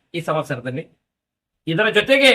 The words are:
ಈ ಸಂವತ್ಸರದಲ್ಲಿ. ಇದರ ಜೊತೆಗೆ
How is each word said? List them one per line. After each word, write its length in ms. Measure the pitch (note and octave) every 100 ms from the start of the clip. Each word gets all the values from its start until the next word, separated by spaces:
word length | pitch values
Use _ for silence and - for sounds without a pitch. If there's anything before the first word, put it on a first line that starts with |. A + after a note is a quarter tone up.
| _
ಈ 60 | E3+
ಸಂವತ್ಸರದಲ್ಲಿ. 640 | E3 D#3 D3+ B2 B2 C3+ - _ _ _ _ _ _ _ D#3+
ಇದರ 220 | E3 A3 G#3
ಜೊತೆಗೆ 320 | G#3 C4+ C4+